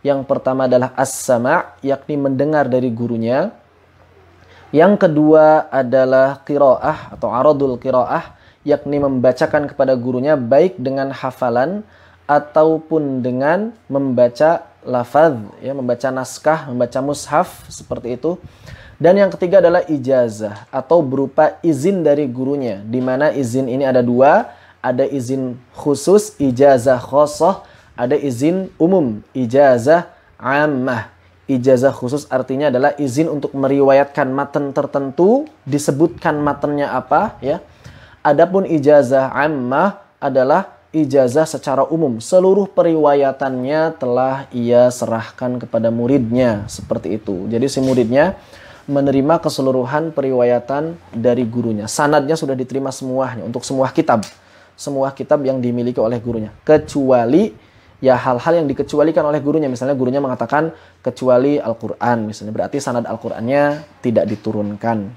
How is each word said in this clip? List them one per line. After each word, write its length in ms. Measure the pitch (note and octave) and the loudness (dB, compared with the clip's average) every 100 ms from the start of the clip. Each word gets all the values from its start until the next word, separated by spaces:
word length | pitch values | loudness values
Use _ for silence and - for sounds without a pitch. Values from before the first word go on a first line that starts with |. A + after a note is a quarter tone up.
Yang 240 | C#3+ C#3 | -2 -2
pertama 400 | C3 C#3 - C3 | 0 -2 -2 -2
adalah 320 | C3 B2 B2+ - | 2 2 0 -2
as-sama', 800 | C3 - - B2 B2 E3 - - | -4 -4 -2 0 2 0 -2 -10
yakni 320 | C#3 C#3 - D3 | -4 -4 -4 -4
mendengar 480 | C#3 C3+ C#3+ D#3 C3+ | -2 -2 0 0 0
dari 200 | B2+ B2+ | 0 -2
gurunya. 640 | A2+ A#2+ A#2 A2+ C3 F#3+ - _ _ _ _ _ _ _ _ _ - - | -4 -4 -4 -2 -2 -2 -8 _ _ _ _ _ _ _ _ _ -20 -2
Yang 320 | C#3 F3 G3+ F#3+ | 4 4 4 2
kedua 600 | D3+ D3+ D#3 D#3 D#3 - | 4 6 6 8 4 2
adalah 720 | C3+ B2+ C3 C3 C3 C3+ C#3 | -2 0 2 4 4 2 0
qiraah 720 | - D3 C#3 B2 C3+ D#3 - | -4 2 4 4 0 -4 -8
atau 160 | - A#2 | -8 -4
aradul 480 | A2+ C#3+ D3 C#3 B2 | 2 2 4 0 -2
qiraah, 560 | C3 B2+ A#2+ D3 C3 _ _ _ | -2 0 0 -2 -6 _ _ _
yakni 320 | D3 C#3+ - C#3+ | -2 -2 0 -2
membacakan 720 | C#3+ C3 B2+ B2+ D#3 D3+ C#3+ | 0 2 0 2 0 0 -4
kepada 240 | - C3+ C3 | -2 0 0
gurunya 380 | A#2+ B2 C3+ D3+ | -2 -4 0 0
baik 400 | A#2+ C3+ F#3 F3+ | 2 4 2 0
dengan 320 | C3 C3+ C3+ | -6 -4 -6
hafalan 720 | C3+ C3 - B2+ A#2 C#3 G3+ G#3+ _ _ _ | -6 -10 -4 -2 0 -2 -4 -12 _ _ _
ataupun 960 | - D3 C#3+ - D#3 D#3+ D#3 D#3+ C#3+ C3 | 0 0 2 2 2 2 -2 -4 -2 -4
dengan 560 | B2 B2 C#3 F3 A3 A#3 _ | -4 -2 0 0 -4 -10 _
membaca 800 | C#3 C#3 B2 B2 A#2+ D3+ E3+ - _ | -4 -2 2 2 4 2 2 -6 _
lafaz, 560 | - B2 A#2+ C#3+ D#3+ B2+ G#2 - | -6 -4 0 2 2 2 -10 -14
ya, 160 | B2+ C#3 | -10 -8
membaca 320 | B2 A#2+ C3 | -4 -4 -4
naskah, 640 | C3 B2+ - D3+ D#3 C#3+ | -6 -8 -4 -2 -2 -2
membaca 260 | B2 A#2+ C3+ | -4 -4 -2
mushaf, 640 | C#3 C#3+ - D3 F3+ - - | -6 -6 -2 -2 -2 -6 -20
seperti 480 | - - A#2+ A#2 A#2+ | -20 -12 -10 -8 -6
itu. 240 | D#3 F3 - - - - - - | -6 -6 -12 -20 -20 -20 -20 0
Dan 200 | D3 G3 | 2 4
yang 80 | G3 | 2
ketiga 280 | E3+ F3+ F#3+ | 0 2 4
adalah 240 | E3+ F3 | 4 2
ijazah 840 | - D3+ B2+ C3 A#2+ G#2+ G#2+ G#2 - | 0 -4 0 0 0 -2 -10 -10 -10
atau 320 | C3+ B2+ B2 | -10 0 2
berupa 560 | C3 C3 C3+ - D#3 - | 2 -2 -2 2 0 2
izin 440 | E3+ C#3+ D3+ G3 | -2 0 0 0
dari 200 | D3+ C#3+ | 2 0
gurunya, 560 | D3 A#2+ C3 C#3+ B2 G2 | 0 -4 -4 -4 -4 -8
di 160 | G#2 B2 | -6 -4
mana 280 | B2+ C3 D3+ | -2 0 0
izin 360 | C3+ B2+ B2 C3 | 0 -2 -2 -2
ini 160 | B2+ | -2
ada 160 | C#3 B2 | 0 2
dua, 440 | B2 A#2+ C3+ F#3 A#3+ - - _ | 2 4 6 4 0 -12 -20 _
ada 240 | B2+ B2+ | -6 -2
izin 520 | C3+ C#3 A#2+ C3+ B2+ B2 _ | -2 -2 -6 -6 -6 -10 _
khusus, 640 | - - C#3 - G3+ G#3 - | -8 -2 0 4 4 2 -4
ijazah 640 | C#3+ B2 C#3+ C3 A#2+ B2 | -2 4 6 6 4 0
khosoh, 640 | - C#3 D3 D3 E3 G3 - - _ - | 0 0 2 2 0 0 -8 -20 _ -6
ada 160 | B2 | -2
izin 540 | D3 C#3+ A#2+ D3 F#3 F#3 - | 0 -2 -2 -2 -2 -6 -2
umum, 480 | D#3+ F#3+ C#3 G#2 - | 2 2 0 -4 -10
ijazah 760 | C3+ A#2+ C3 C#3+ B2 A#2 E3 E3+ _ _ _ | -6 -2 4 4 4 4 2 2 _ _ _
ammah. 760 | A#2+ C#3 D3+ C#3 B2+ A#2+ G#2+ _ _ _ _ | -4 0 0 -2 -4 -6 -8 _ _ _ _
Ijazah 400 | C3+ B2 B2+ C3+ | -2 4 4 4
khusus 400 | B2+ B2+ C#3+ C#3+ | 0 -6 -6 -4
artinya 400 | C3 B2+ C3+ D3 | -6 -4 -2 0
adalah 240 | B2 C#3+ | 2 0
izin 320 | C#3+ C#3+ A#2+ E3 | 0 -4 -2 -2
untuk 300 | C#3+ D3 C#3 | -2 -6 -2
meriwayatkan 720 | C3+ C#3 C#3 C3+ C#3 - C3 | 0 2 4 4 2 -2 -2
matan 400 | C3 C#3 D#3 C#3+ | -2 -4 -4 -4
tertentu, 760 | C3+ D3 C#3+ C#3 C3 F3+ B3+ D4+ _ | -4 -4 -4 -6 0 2 2 -2 _
disebutkan 760 | - C#3+ C#3+ C3+ E3+ - E3+ D3+ | -6 -4 -2 0 0 0 -4 -2
matannya 480 | D3 C#3+ D3 D3 C#3+ | -2 -2 -4 -4 -4
apa, 540 | B2 B2 D3+ G#3+ - | -4 -2 0 0 -6
ya. 240 | B2+ E3 - _ - - - _ | -6 -6 -8 _ -20 -20 -20 _
Adapun 480 | - F#3+ E3+ F#3+ F3+ | 0 4 4 2 0
ijazah 640 | D#3+ C3+ D3 B2+ C3+ C3 | 0 4 4 6 2 0
ammah 640 | B2 D3 D3+ B2 C3+ F#3+ F#3+ _ _ | -2 -2 -2 -2 0 0 -2 _ _
adalah 560 | C#3+ C3 B2+ E3 G3 - _ | -2 0 2 2 0 -14 _
ijazah 560 | D#3 D3 C3+ B2+ B2+ D#3+ | -2 2 2 2 2 -2
secara 400 | C3 - C3+ C3+ | -4 -4 -2 0
umum, 320 | D#3+ D#3 A2+ | 0 -2 -4
seluruh 480 | A2+ F#3 F#3 G3 G3 | 2 4 4 2 2
periwayatannya 1300 | - E3+ D#3+ D3+ C#3+ C#3 C3+ C3+ B2+ B2+ D#3 D#3+ D#3 | 0 2 4 4 4 2 0 -4 -4 -4 -2 -2 -4
telah 480 | B2+ B2 C3 C3+ C#3 | -4 0 -2 -4 -8
ia 400 | B2+ A#2+ A#2+ A#2+ | -6 2 4 4
serahkan 640 | B2 A2+ A2+ A2 - B2+ B2 | 2 -4 -4 -6 -8 -6 -6
kepada 320 | A#2 A#2 A2+ | -4 -2 -2
muridnya, 800 | A#2 A#2+ C#3+ A2+ A#2+ B2+ G#2 G#2 | 0 2 2 2 0 0 0 -6
seperti 480 | - - A#2 - G#2+ | -12 -8 -6 -4 -8
itu. 320 | - F#2+ G2+ | -6 -8 -4
Jadi 180 | A2+ C3+ | -2 -2
si 140 | C3+ | -2
muridnya 540 | C3 B2+ A2+ C3 D#3 G3 - - - - - | 0 0 2 2 2 0 -14 -20 -20 -20 -6
menerima 480 | C#3+ C#3 C3+ C3+ E3 | -2 0 0 2 0
keseluruhan 720 | E3 - C3 C3 B2 D3 E3 | 0 -2 -2 0 -2 -4 -4
periwayatan 840 | D#3 C3+ B2+ A#2+ B2 A#2 C3+ D#3+ E3+ - | -4 -2 0 2 0 -2 -6 -6 -10 -14
dari 320 | A#2 A#2 A#2+ A#2+ | -4 0 0 -2
gurunya. 400 | A#2+ A#2 G#2+ G#2+ | -4 -4 -4 -6
Sanadnya 440 | - D3 D3+ C#3 | -2 2 2 0
sudah 200 | D#3+ D3 | -4 -2
diterima 360 | C3 B2+ C3+ C3+ | -4 -4 -6 -6
semuanya, 520 | C3 C3 B2+ C3 A#2+ | -8 -6 -4 -4 -6
untuk 200 | F#2+ A#2+ - | -8 -8 -6
semua 240 | C3+ C3 | -2 -2
kitab. 320 | - D#3 A#2+ G2 - _ _ _ | 0 2 2 0 -14 _ _ _
Semua 360 | _ - C#3 C3+ | _ -8 -4 -4
kitab 280 | C3+ C3 D3 | -4 -2 0
yang 200 | C#3 C3 | 0 -2
dimiliki 400 | B2 A#2+ A#2+ B2 | -2 -2 -4 -2
oleh 160 | A2+ A#2+ | -2 -2
gurunya. 320 | A#2 A2+ G#2+ - - | -4 -6 -8 -12 2
Kecuali, 880 | D3+ D3+ D3 C3 B2+ A#2 D3 G#3+ - _ _ _ _ | 2 2 -4 2 2 4 2 2 -4 _ _ _ _
ya, 160 | C3 B2 | 2 2
hal-hal 460 | B2+ B2 C#3 E3+ | 2 -2 0 0
yang 20 | D3+ | 0
dikecualikan 560 | C3 C#3 D3 D3 D#3+ | -4 -4 0 2 2
oleh 160 | D3+ D3+ | 0 -2
gurunya. 320 | C#3+ D3+ D3 | 0 -2 -2
Misalnya 240 | B2 B2+ | -4 -4
gurunya 240 | C#3+ B2+ C3+ | -2 0 -2
mengatakan, 560 | C#3+ - A#2+ C#3+ D#3+ E3 - _ - | -2 -4 -2 -2 -2 -6 -20 _ -10
"Kecuali 560 | A#2+ B2+ B2 C3+ D3 | -6 2 2 4 0
Al-Quran," 720 | A2+ A2+ G#2+ - A#2+ A#2+ G#2+ | -2 -6 -8 -4 -2 0 -2
misalnya. 160 | G#2+ G#2 | -8 -10
Berarti 320 | A2 F#2+ C#3+ | -6 -4 -4
sanad 240 | C3+ A#2+ A#2 | -4 -4 -4
Al-Qurannya 800 | A2 A2+ - A2+ C#3+ D3 D3 D#3+ _ | -8 -8 -8 -2 0 0 -2 -10 _
tidak 240 | B2 G#2+ G#2 | -2 0 -2
diturunkan. 800 | G#2 - G#2+ G#2 G#2 A2+ A2+ G2 | -4 -6 -4 -6 -6 -4 -4 -6